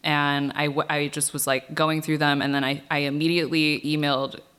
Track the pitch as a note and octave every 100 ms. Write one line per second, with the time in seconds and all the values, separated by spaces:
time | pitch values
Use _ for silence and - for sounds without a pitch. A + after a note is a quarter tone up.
0 | D#3+ D3+ C#3+ C#3+ C#3+ D3 D3 C#3+ D3+ D3+
1 | D3 D3+ C#3 D3 C#3 C3 - D#3 D#3 D#3
2 | D#3 D#3 D3 C#3+ C#3 C#3 C3+ C#3+ - D3+
3 | C#3+ D3 D#3+ F3 D3 D#3+ D3+ D3 C#3+ D3+
4 | D3 C3+ C3+ - -